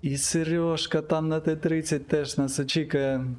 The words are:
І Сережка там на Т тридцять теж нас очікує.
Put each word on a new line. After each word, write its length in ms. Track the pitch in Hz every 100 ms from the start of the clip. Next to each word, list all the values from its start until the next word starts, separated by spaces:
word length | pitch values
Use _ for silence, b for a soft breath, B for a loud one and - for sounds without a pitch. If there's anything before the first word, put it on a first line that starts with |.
І 140 | 175 139
Сережка 840 | - 165 160 170 170 160 - 160
там 260 | 156 160 160
на 120 | 160
Т 160 | 156 156
тридцять 500 | 165 160 156 151 -
теж 320 | 156 139 -
нас 200 | 135 131
очікує. 680 | 135 165 151 143 135 135 127